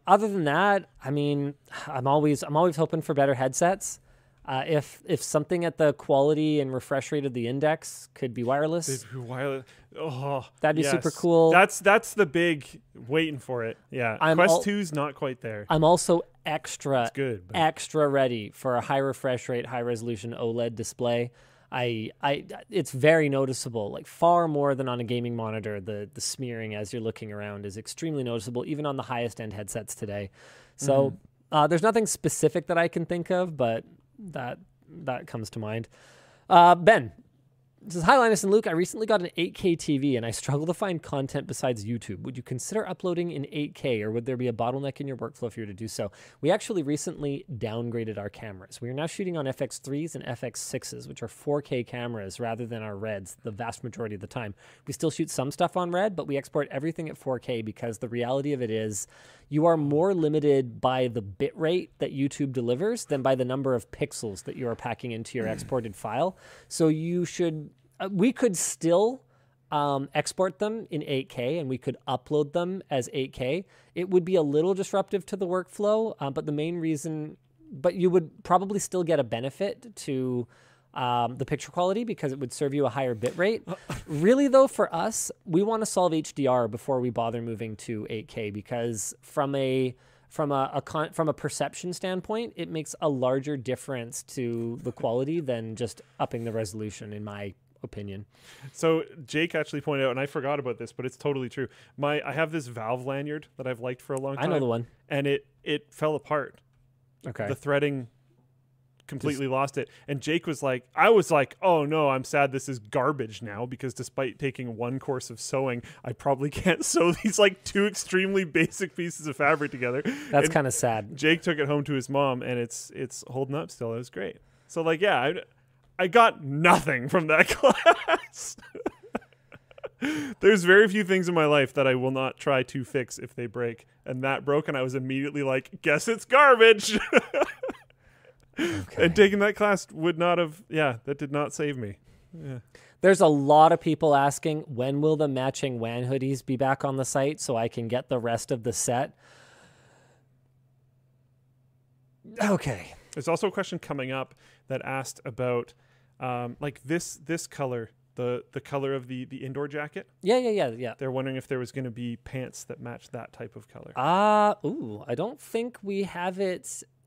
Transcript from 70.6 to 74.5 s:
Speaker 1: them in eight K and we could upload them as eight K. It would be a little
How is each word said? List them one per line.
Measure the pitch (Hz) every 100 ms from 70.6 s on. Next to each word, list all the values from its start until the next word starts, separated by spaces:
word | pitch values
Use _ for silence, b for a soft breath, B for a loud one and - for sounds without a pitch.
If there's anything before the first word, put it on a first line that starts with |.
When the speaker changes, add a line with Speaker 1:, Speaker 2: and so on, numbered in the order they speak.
Speaker 1:
them | 208 226 190
in | 160
eight | 151 135 135
K | - 123 170
and | 135
we | 131
could | - - -
upload | 127 - 151 143
them | 175 175 190 -
as | 139 123
eight | 143 131
K. | - 127 170 - b b
It | 170 180
would | 185
be | 170 185
a |
little | 147